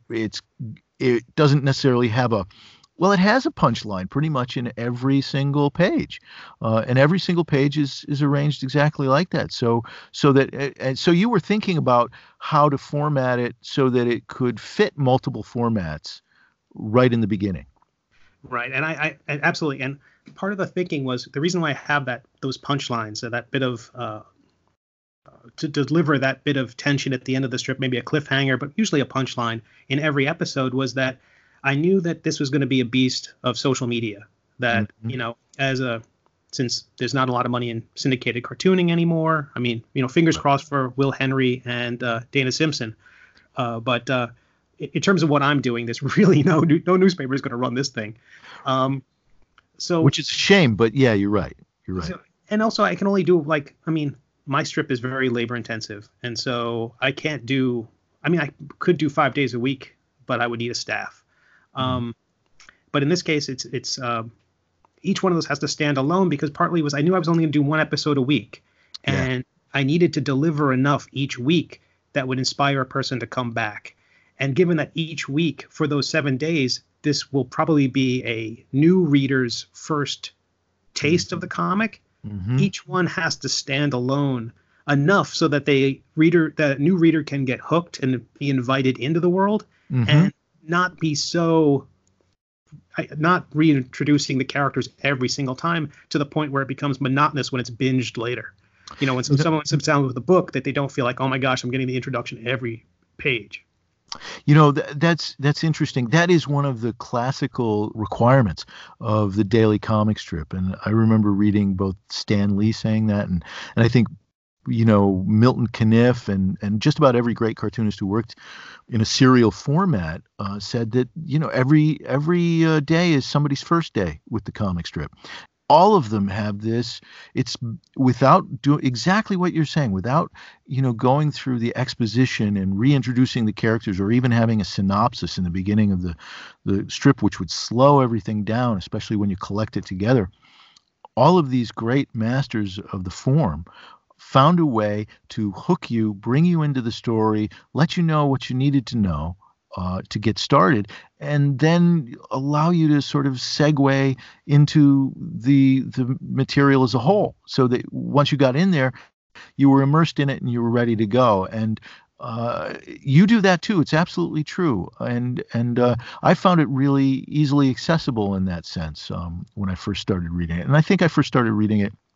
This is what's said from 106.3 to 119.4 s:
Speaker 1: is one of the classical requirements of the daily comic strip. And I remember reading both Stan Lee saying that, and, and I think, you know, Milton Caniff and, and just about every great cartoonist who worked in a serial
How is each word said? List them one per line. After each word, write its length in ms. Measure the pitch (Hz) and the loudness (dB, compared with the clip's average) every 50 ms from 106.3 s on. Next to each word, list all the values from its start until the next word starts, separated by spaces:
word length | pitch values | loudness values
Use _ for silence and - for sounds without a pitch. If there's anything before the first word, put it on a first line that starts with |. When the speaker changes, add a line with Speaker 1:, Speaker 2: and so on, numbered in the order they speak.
Speaker 1:
is 180 | 180 160 113 127 | 4 4 2 2
one 160 | 143 143 143 | -2 -2 0
of 160 | 139 131 110 | -2 -4 -4
the 120 | 113 120 110 | -4 -6 -6
classical 1000 | - - - - 123 117 127 135 - 147 131 - - 123 113 107 104 107 110 - | -6 -10 -6 -4 -2 -2 -2 -2 -4 -6 -6 -4 -2 -2 0 0 0 -2 -4 -4
requirements 720 | 113 104 92 - - 117 120 131 139 123 98 76 - - - - - - - - _ | -6 -8 -6 0 2 6 6 6 6 6 2 0 -4 -10 -16 -20 -20 -20 -20 -18 _
of 360 | - 113 107 107 104 101 95 | -4 -2 0 0 0 0 0
the 80 | 104 110 | -2 0
daily 340 | 98 113 117 110 107 107 104 | 2 4 4 4 4 4 2
comic 400 | - - 107 107 107 107 107 - | 0 0 0 0 2 0 0 -2
strip. 340 | - - - 82 76 - - | -6 -8 -10 -10 -8 -8 -6
And 220 | 92 92 92 95 - - | -6 -4 -4 -6 -6 -4
I 60 | 104 | 0
remember 400 | 107 113 113 110 113 110 104 104 101 | 2 2 4 4 4 4 4 4 2
reading 420 | 98 104 104 101 104 101 98 95 | 4 2 2 4 2 2 0 0
both 200 | 92 98 95 92 - _ _ | 0 -2 -4 -4 -6 _ _
Stan 480 | - - - - 110 101 101 101 101 | -12 -12 -4 -2 0 0 2 0 0
Lee 160 | 98 107 110 113 | 2 2 0 0
saying 340 | - - 113 110 110 110 | 0 -2 -2 0 0 0
that, 220 | 110 104 104 101 85 | 0 0 -2 -2 -2
and, 160 | 90 85 - - - - - - - | -4 -4 -6 -8 -14 -16 -16 -6 0
and 80 | - 117 | 2 2
I 40 | 117 | 4
think, 200 | 120 127 113 - - - _ _ _ _ _ _ _ _ _ | 6 4 2 2 -2 -10 _ _ _ _ _ _ _ _ _
you 180 | - 123 113 113 | -4 -2 2 4
know, 400 | 113 107 101 101 98 98 92 95 104 | 4 6 6 4 4 2 0 0 2
Milton 400 | 107 107 113 131 123 - 123 110 | 4 4 6 4 4 2 -2 -4
Caniff 600 | - - 117 110 113 117 120 123 120 120 - - | -2 0 2 4 6 6 6 4 2 0 -2 -4
and, 300 | 101 95 95 95 98 - | -2 0 0 -2 -2 -4
and 220 | - 101 104 107 - | -4 -4 -4 0 0
just 160 | 151 156 - | 0 2 4
about 160 | 151 135 123 | 4 4 4
every 200 | 120 120 120 110 | 4 2 0 0
great 220 | - 117 113 107 | 0 -2 -2 -2
cartoonist 440 | - - 107 - - 113 104 98 - | -4 -6 -6 -4 -2 -2 -4 -2 -4
who 60 | 104 95 | -4 -2
worked 260 | 98 113 117 - - - - - - - - - - - _ - | -2 -2 -2 -4 -10 -20 -20 -20 -20 -20 -20 -20 -20 -20 _ -6
in 120 | 123 110 | -2 -2
a 40 | 110 | 0
serial 480 | - - - 135 131 127 123 | 0 2 4 6 6 8 6